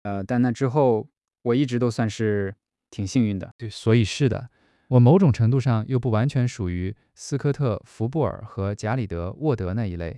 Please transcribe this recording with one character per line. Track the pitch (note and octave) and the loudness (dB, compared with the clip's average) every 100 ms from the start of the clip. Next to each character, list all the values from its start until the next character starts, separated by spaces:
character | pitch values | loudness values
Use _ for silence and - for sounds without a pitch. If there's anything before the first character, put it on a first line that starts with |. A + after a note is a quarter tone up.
呃， | G2+ G2+ | -6 -6
但 | F#2+ B2 | -2 0
那 | B2+ | 0
之 | A2+ C3+ | 0 0
后 | D3 C3 A2 - _ _ _ | 2 4 2 -2 _ _ _
我 | A#2+ | -2
一 | B2 C#3 | 0 0
直 | A#2+ | 0
都 | A#2+ | 0
算 | A2 A2 | 0 -4
是 | - A2 G#2 G2 - _ _ _ | -2 -2 0 -4 -8 _ _ _
挺 | - G2 | -8 -2
幸 | C3 A2 | 0 2
运 | F#2+ | 0
的。 | F#2 - | -8 -12
对， | A2+ | -14
所 | - A2+ | -4 2
以 | A#2 | 4
是 | G#2+ - C3+ | 2 0 0
的， | G2 A#2+ _ _ _ _ | 0 -8 _ _ _ _
我 | B2+ | 6
某 | A#2+ F#3 | 8 8
种 | F3 | 6
程 | A2+ A2+ | 4 2
度 | C3+ | 2
上 | B2+ A2+ - | 2 0 0
又 | B2+ | -2
不 | A#2+ | 0
完 | G#2+ C3 | 0 0
全 | C3+ B2 | 0 -2
属 | - F#2 | -2 -4
于 | F2+ F#2 - _ | -4 -6 -8 _
斯 | _ - C#3 | _ -8 -4
科 | D3 | -2
特· | C#3 C3+ G2+ | -2 -2 -2
福 | - - A2+ | -8 -6 -4
布 | D#3+ | -2
尔 | A#2 - G#2+ | -2 -4 -10
和 | - G2 | -6 -4
贾 | G#2 G#2+ B2+ | -4 -4 -4
里 | A2 | -4
德· | E2+ F2 - | -6 -8 -4
沃 | D#3 | -2
德 | A2+ F2+ | -2 -2
那 | G#2 G#2 | -4 -4
一 | F2 | -6
类。 | E2 | -8